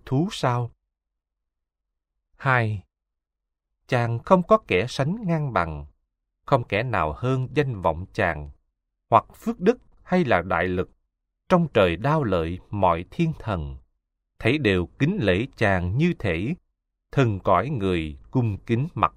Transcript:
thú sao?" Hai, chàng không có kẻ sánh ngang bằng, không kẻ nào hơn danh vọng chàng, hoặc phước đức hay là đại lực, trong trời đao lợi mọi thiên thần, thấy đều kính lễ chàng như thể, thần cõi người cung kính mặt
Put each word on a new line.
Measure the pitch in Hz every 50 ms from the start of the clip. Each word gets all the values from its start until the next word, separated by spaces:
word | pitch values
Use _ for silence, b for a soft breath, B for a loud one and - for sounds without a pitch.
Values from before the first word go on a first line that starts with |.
| -
thú | - 131 135 170 214
sao?" | - - - 127 123 123 120 120 _ _ _ _ _ _ _ _ _ _ _ _ _ _ _ _ _ _ _ _ _ _ _ _ _ _ _ _ _ _ _ _ _
Hai, | - - 135 127 123 113 107 107 92 - _ _ _ _ _ _ _ _ _ _ _ _ _ _ _ _ _ _ _ _
chàng | - 135 120 120 117 117 117
không | - - 190 180 170
có | - 220 214 -
kẻ | - 92 90 110 127
sánh | - - 131 151 196 240 226
ngang | 170 170 156 147 135 110
bằng, | 90 85 80 78 73 73 - _ _ _ _ _ _ _ _ _ _ -
không | - 139 120 117
kẻ | - 101 101 123
nào | 127 107 92 80 78 -
hơn | - 120 127 131 127 127 120 131
danh | 147 143 135 113 95
vọng | 85 87 78 82 95 - -
chàng, | - 98 85 78 73 73 71 - _ _ _ _ _ _ _ _ _ _ -
hoặc | 117 104 - - -
phước | - - 220 233 -
đức | 180 214 254 - _ _ _ _ _
hay | - 180 180 165
là | 120 101 87
đại | 82 95 87 85 90
lực, | 92 90 92 90 - _ _ _ _ _ _ _ _ _ _ _ -
trong | 190 175 170 147 -
trời | 113 95 87 85
đao | 85 117 143 156 160 135
lợi | 104 92 85 80 82 90 90 - -
mọi | 107 101 95 87 85 82 90 -
thiên | - - 170 160 143 -
thần, | - 113 98 82 76 69 67 - _ _ _ _ _ _ _ _ _ _ _ -
thấy | - 110 139
đều | 156 127 104 95 90 87 - _ -
kính | 135 165 214 196
lễ | 113 95 90 98 127 - -
chàng | - 117 101 95 90 87 90 101
như | 135 165 180 165 -
thể, | - 95 80 82 101 135 185 - _ _ _ _ _ _ _ _ _ -
thần | - 143 131 113 98 92
cõi | - 104 92 87 107 143
người | 160 107 98 95 90 85 80 76 69 - - -
cung | - 131 120 110 98 - -
kính | - - 120 147 175 -
mặt | 113 - - _